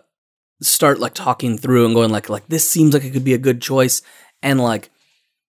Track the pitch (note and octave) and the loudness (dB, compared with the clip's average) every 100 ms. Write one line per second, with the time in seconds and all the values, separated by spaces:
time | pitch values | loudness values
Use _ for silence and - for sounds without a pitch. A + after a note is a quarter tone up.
0 | _ _ _ _ _ _ D3+ - D3+ F#2 | _ _ _ _ _ _ -4 0 2 2
1 | A#2+ - - A#2+ B2 A2 B2+ B2 A#2 A#2 | -2 -6 -4 -4 -4 -6 0 2 4 2
2 | A2+ G#2+ - G#2 - D#3+ - E3+ D#3 C#3+ | 0 -2 -6 -10 -6 -4 -2 2 4 4
3 | C3+ C3+ C3 B2 C3 A#2+ - C3+ B2+ - | 0 -4 0 0 0 -2 -2 0 0 -2
4 | - - _ - C#3 C3+ A#2+ A2 - _ | -8 -20 _ -10 -2 0 0 -2 -8 _
5 | _ _ _ _ _ | _ _ _ _ _